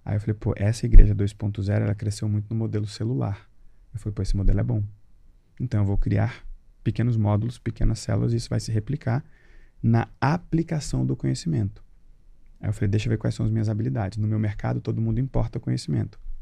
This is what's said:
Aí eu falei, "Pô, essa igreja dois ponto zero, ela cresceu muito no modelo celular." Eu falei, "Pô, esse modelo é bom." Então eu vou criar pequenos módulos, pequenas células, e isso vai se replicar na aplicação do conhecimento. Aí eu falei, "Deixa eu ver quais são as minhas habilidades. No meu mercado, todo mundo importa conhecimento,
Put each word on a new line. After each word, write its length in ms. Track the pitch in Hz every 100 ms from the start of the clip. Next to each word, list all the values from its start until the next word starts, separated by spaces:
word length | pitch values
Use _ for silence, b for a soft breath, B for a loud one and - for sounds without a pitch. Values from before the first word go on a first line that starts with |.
| -
Aí 100 | 104
eu 20 |
falei, 160 | 110 107
"Pô, 180 | - -
essa 300 | 101 117 120
igreja 300 | 110 104 104
dois 180 | 101
ponto 300 | - 104 101
zero, 220 | 98 104 107
ela 100 | 104
cresceu 340 | 104 104 107
muito 180 | 104 107
no 60 | 113
modelo 300 | 110 104 104
celular." 640 | - 113 135 110 101 - - - - -
Eu 60 | -
falei, 140 | 107
"Pô, 80 | 104
esse 140 | 98 101
modelo 220 | 95 98
é 40 |
bom." 200 | 120 110 104 - - - - - _ -
Então 220 | 131 107
eu 40 | 98
vou 120 | 101
criar 480 | 110 107 110 - - - - -
pequenos 340 | 113 104 120 113
módulos, 400 | 104 104 117 -
pequenas 420 | 113 - 110 110
células, 340 | - 110 120
e 20 | 117
isso 140 | -
vai 100 | 117
se 120 | -
replicar 520 | 107 107 147 - 123 b b b b b b
na 260 | 117 117 - -
aplicação 840 | 131 175 - 165 165 156 - 131 131
do 100 | 131
conhecimento. 680 | 139 131 165 139 101 - - - - - - - - -
Aí 80 | 104
eu 40 |
falei, 160 | - 101
"Deixa 180 | 107 110
eu 20 |
ver 80 | 110
quais 180 | 117 113
são 100 | 113
as 60 |
minhas 160 | 110 107
habilidades. 500 | 107 120 127 95 107
No 100 | 107
meu 120 | 107
mercado, 400 | 104 - 120 123
todo 220 | 113 113
mundo 180 | 113 113
importa 400 | 135 123 117 -
conhecimento, 580 | - 127 - 127 104 - - -